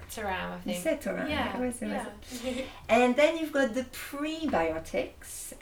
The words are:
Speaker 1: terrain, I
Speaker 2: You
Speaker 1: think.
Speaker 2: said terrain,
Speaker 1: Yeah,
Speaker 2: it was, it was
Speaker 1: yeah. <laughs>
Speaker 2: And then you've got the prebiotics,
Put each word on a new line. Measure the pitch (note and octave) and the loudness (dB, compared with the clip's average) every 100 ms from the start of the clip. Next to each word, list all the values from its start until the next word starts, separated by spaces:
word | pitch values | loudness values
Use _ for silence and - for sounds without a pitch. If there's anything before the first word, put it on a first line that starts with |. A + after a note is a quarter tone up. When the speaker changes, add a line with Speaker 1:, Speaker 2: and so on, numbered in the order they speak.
| - | -8
Speaker 1:
terrain, | - G#3 | -6 -4
I | F#3 F3+ F3+ | -2 -4 -6
Speaker 2:
You | F#3+ | -4
Speaker 1:
think. | F3 | -2
Speaker 2:
said | D#4+ D4+ | 0 0
terrain, | - F3+ C4+ | 0 -2 0
Speaker 1:
Yeah, | D4 A3 A#3+ | 0 0 0
Speaker 2:
it | |
was, | B3+ A#3+ | -2 -2
it | G#3+ | -4
was | G3+ A3 - - B3 | -4 -6 -10 -12 -8
Speaker 1:
yeah. | B3+ B3+ C4 | -4 -4 -6
<laughs> | - - | -8 4
Speaker 2:
And | A#3 B3 | 6 8
then | B3 D4+ E4 | 8 6 6
you've | D#4 | 0
got | C#4 B3+ | 2 2
the | G#3+ | 2
prebiotics, | B3+ - - C#4+ D4+ D#4+ D#4 - E3 D#3+ - F#3+ F3 - - - - - | -4 -6 -10 -6 -4 -2 0 2 2 0 -2 -2 -4 -6 -14 -12 -12 -10